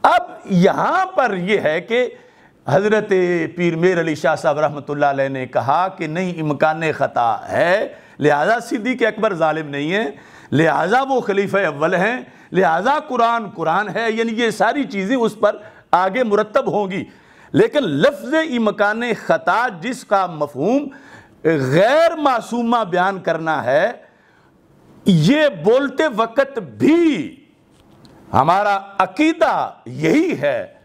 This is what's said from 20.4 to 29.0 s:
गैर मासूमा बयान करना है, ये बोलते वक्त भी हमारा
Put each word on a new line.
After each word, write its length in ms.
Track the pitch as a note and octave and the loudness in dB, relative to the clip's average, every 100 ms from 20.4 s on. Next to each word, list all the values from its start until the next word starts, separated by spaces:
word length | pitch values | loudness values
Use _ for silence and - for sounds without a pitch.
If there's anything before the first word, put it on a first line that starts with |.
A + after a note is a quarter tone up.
| D3 B2+ D#3+ C4 D4 - - - - _ | -8 -4 0 0 -2 -14 -20 -20 -20 _
गैर 720 | D3+ D#3+ C3 D3+ G#3 D4 E4 E4 | 0 0 2 2 4 4 2 2
मासूमा 680 | D4 A#3+ - A#3 A#3 A#3+ G#3 | 0 0 -2 -4 0 0 0
बयान 320 | F3+ F#3 F#3+ | 0 0 -2
करना 400 | D#3 E3 D#3+ D3+ | -4 -2 -2 -2
है, 400 | A#2 C#3 G3+ B3+ - _ _ _ _ _ _ _ _ - - | 2 2 2 -4 -18 _ _ _ _ _ _ _ _ -4 2
ये 420 | F3 D3+ D4 D4 F#3+ | 4 4 4 2 2
बोलते 440 | E3+ B3 C#4 - D#4 | 2 2 2 0 0
वक्त 440 | G#3+ A3+ A3+ C#4 C#4 | 0 -2 0 0 -2
भी 840 | E3 G#2+ A#2+ E4 E4+ A#3+ G#2+ D#2+ _ _ _ _ _ _ - - - | -10 0 4 4 4 0 -6 -12 _ _ _ _ _ _ -20 -20 -2
हमारा 440 | A#2+ C#3+ F#3 G#3 G3 G3 - | 2 4 4 2 0 -4 -2